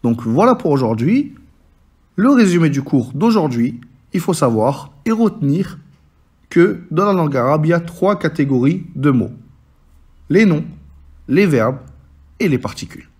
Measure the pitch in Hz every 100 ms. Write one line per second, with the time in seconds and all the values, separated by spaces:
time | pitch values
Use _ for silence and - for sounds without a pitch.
0 | 120 117 113 123 233 254 165 139 120 113
1 | 131 247 294 - - _ _ _ _ _
2 | _ - 233 277 202 175 165 139 139 139
3 | 113 143 220 220 156 120 117 120 - _
4 | _ 185 165 170 131 110 113 139 - -
5 | - 226 226 - 139 156 196 - - _
6 | _ _ _ _ _ 175 185 175 - 156
7 | 202 190 156 135 123 151 151 165 170 -
8 | 190 202 156 156 139 127 131 185 - -
9 | 143 127 98 - - - _ _ _ _
10 | _ _ - 170 214 156 - - - -
11 | - - - 139 202 135 110 127 - -
12 | - - - _ 208 131 107 - - -
13 | -